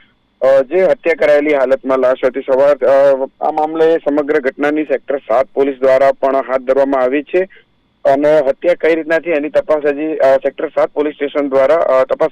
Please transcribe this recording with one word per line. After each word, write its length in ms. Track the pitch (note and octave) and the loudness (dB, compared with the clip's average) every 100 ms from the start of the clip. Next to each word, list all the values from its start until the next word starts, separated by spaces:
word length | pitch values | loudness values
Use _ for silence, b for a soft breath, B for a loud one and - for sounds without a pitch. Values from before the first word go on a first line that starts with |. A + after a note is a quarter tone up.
| b b _ - | b b _ -4
અ, 200 | C3 C3+ | 2 2
જે 220 | C3 E3+ | 2 0
હત્યા 300 | F#3 C#3+ E3+ | 0 0 -2
કરાયેલી 400 | D#3 D3+ D3 D3 | 0 2 2 2
હાલતમાં 460 | C#3+ B2+ C3+ C3 C3 | 0 0 -2 -2 0
લાશ 180 | B2+ C3 | 0 0
હતી. 180 | C3 B2 | -2 -4
સવાર, 340 | C3 C3 C#3+ C#3+ | -2 2 2 2
અ, 520 | - C3+ C#3 C3+ C3+ - | 2 4 4 2 -4 -6
આ 100 | D3 | -6
મામલે 460 | D#3 D#3 D#3+ D#3+ E3 | -2 -4 0 0 0
સમગ્ર 420 | - C#3+ C#3+ D3+ | -2 -2 -2 -2
ઘટનાની 440 | C3 - D3 D3+ | -2 -4 -4 -2
સેક્ટર 340 | D3 B2+ - C#3 | -4 -6 -4 -8
સાત 280 | - A2+ C3+ | -2 -2 -2
પોલીસ 220 | - C#3 C3 | -2 -2 0
દ્વારા 360 | C3 C3 C#3 | 2 4 2
પણ 240 | C3+ C#3 C3+ | 0 -2 -2
હાથ 260 | B2+ C3 | -2 -4
ધરવામાં 400 | B2+ C3 C#3 C#3 | -2 0 0 0
આવી 220 | B2+ C#3+ | -2 -2
છે 260 | C#3 F3+ F#3+ b b _ _ _ C#3+ | -4 -4 -4 b b _ _ _ 0
અને 340 | C#3 D3 D#3 | 2 2 2
હત્યા 340 | C3 C#3 E3+ | 2 -2 -2
કઈ 220 | E3+ D#3+ E3 | 0 0 -2
રીતના 240 | D#3 E3 | 0 -2
થઈ 120 | E3+ | -2
એની 180 | D#3 D3+ | -4 -2
તપાસ 360 | - - D#3 D3 | -2 0 -2 -2
હજી, 300 | C#3+ D#3 D3+ | -4 -4 0
અ, 220 | C3+ C3+ | 2 2
સેક્ટર 300 | C#3 - D3+ | 0 -6 -8
સાત 220 | C#3+ D#3 | -4 -4
પોલીસ 240 | - D3 | -2 -6
સ્ટેશન 360 | C#3+ C#3+ D3+ C#3+ | -6 -6 -4 -2
દ્વારા, 260 | C3+ C3+ D#3+ | 0 2 2
અ, 280 | - C3 | 2 0
તપાસ 260 | C3 C3+ D#3 | 0 -2 -4